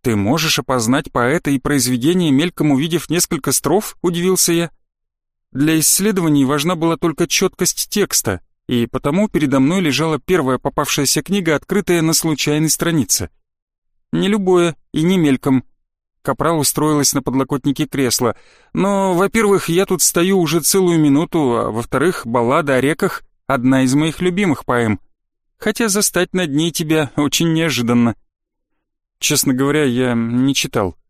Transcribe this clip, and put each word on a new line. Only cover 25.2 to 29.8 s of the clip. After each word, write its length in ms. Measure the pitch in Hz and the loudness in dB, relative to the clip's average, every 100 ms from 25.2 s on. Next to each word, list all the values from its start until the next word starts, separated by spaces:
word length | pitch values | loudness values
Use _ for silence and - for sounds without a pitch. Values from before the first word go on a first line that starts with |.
| _ _ _ _ | _ _ _ _
Хотя 320 | - 214 233 | -4 0 0
застать 460 | 196 202 175 180 | 0 0 0 -2
над 160 | 185 175 | -2 -2
ней 200 | 139 170 | 0 -2
тебя 400 | - 156 160 147 - | -4 0 0 0 -2
очень 360 | 143 - 165 | -2 0 0
неожиданно». 640 | 160 165 120 117 120 117 110 _ _ _ _ _ _ _ _ _ _ | 2 0 -2 0 2 2 -2 _ _ _ _ _ _ _ _ _ _
Честно 360 | - 147 - | -2 0 0
говоря, 300 | 127 139 151 | 0 0 2